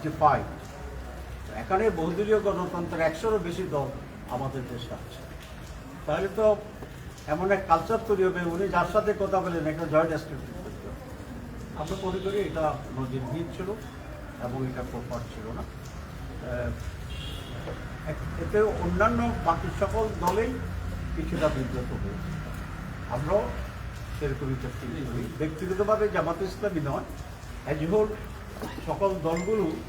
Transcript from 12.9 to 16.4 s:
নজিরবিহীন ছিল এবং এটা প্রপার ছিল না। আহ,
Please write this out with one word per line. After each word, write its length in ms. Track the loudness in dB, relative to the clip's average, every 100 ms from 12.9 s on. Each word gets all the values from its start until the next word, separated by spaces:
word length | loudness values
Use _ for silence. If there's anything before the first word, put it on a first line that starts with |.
| -4
নজিরবিহীন 500 | -4 -2 -2 -2 -4 -4
ছিল 140 | -4 -4 -8 -10 -10 -10 -10 -6 -4
এবং 140 | -2 -2
এটা 140 | -2 -4
প্রপার 300 | -6 -4 -6 -6
ছিল 120 | -8 -6 -6
না। 60 |
আহ, 1040 | -6 -8 -10 -10 -10 -8 -8 -8